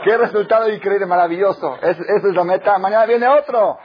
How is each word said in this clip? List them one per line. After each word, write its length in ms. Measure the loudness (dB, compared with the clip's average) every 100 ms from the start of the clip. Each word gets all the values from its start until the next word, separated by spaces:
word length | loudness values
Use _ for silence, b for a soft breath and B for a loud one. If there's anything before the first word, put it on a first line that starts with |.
Qué 140 | 0 0
resultado 520 | 0 -2 0 0 0
increíble, 360 | -2 -2 -2 0
maravilloso. 720 | 0 0 0 -2 -2 -6 -4
Es, 180 | -2 -2
esa 280 | -2 0 0
es 60 |
la 100 | 0 0
meta. 320 | 0 0 0
Mañana 280 | 0 0 2
viene 220 | 2 2
otro. 500 | 2 2 0 0 -2